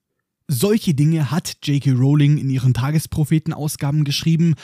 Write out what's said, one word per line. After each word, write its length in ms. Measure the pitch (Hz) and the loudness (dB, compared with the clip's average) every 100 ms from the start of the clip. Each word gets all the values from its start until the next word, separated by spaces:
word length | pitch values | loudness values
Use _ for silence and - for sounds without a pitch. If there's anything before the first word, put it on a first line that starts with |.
| _ _ _ _ - | _ _ _ _ -6
Solche 460 | 123 196 220 - | -2 0 0 0
Dinge 380 | 135 147 165 135 | 2 2 2 -2
hat 260 | 170 - - | -4 -6 -8
J 180 | - 143 | -4 -2
K 100 | 135 | 0
Rowling 460 | 123 135 147 143 147 | 2 4 4 4 2
in 120 | 131 | 0
ihren 240 | 131 127 | 0 0
Tagespropheten-Ausgaben 1300 | 117 131 156 - - 151 160 160 - 151 - 143 151 | 0 0 -2 -2 -4 0 0 -2 -6 -6 -6 -4 -2
geschrieben. 520 | 143 143 160 160 170 151 | -2 -2 0 2 2 0